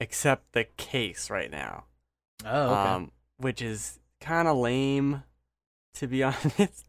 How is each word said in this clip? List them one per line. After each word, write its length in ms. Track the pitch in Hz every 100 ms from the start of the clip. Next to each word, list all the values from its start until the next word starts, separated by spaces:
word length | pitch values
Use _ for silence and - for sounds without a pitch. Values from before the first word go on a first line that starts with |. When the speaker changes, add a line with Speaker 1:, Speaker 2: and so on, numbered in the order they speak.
Speaker 1:
except 500 | 117 - 147 135 _
the 140 | - 113 -
case 540 | - 131 110 85 -
right 200 | 98 67
now. 360 | 73 64 50 - _ _ _ _ - 110
Speaker 2:
Oh, 260 | 131 139
okay. 180 | 104 98
Speaker 1:
Um, 220 | 92 90 - _ -
which 240 | 131 120
is 380 | 117 107 - - _ _
kinda 320 | - 165 165
lame, 720 | 143 120 127 135 139 139 143 - _ _ _ _ _ _ -
to 120 | 135
be 160 | 131
<laughs> 0 |
honest. 640 | 135 135 156 - 196 -